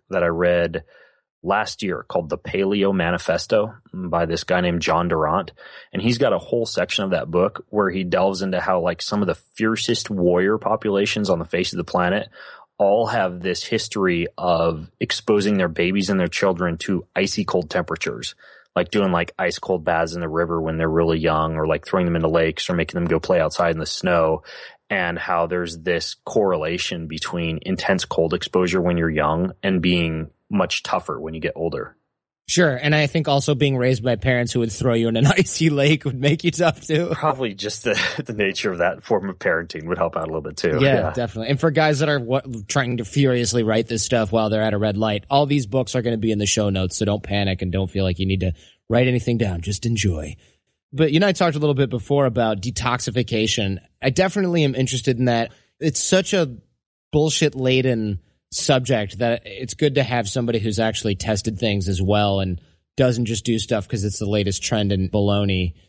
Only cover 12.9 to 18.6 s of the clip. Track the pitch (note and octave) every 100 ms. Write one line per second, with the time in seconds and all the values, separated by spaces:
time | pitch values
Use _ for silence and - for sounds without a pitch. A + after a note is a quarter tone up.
12.9 | G#2+ A2 A2+ F#2 F2+ F#2 E2+ - A2+ -
13.9 | G#2+ F#2 E2+ E2+ - F2+ E2+ E2+ D#2+ D#2+
14.9 | _ - - - G#2 G2+ G2+ F2+ D#2+ F2
15.9 | G2 F#2+ G2 E2+ - G2+ F2 F2+ E2 -
16.9 | F#2 - - G2 - F#2+ F#2 D#2 F2+ E2+
17.9 | D#2+ - A1+ - - - -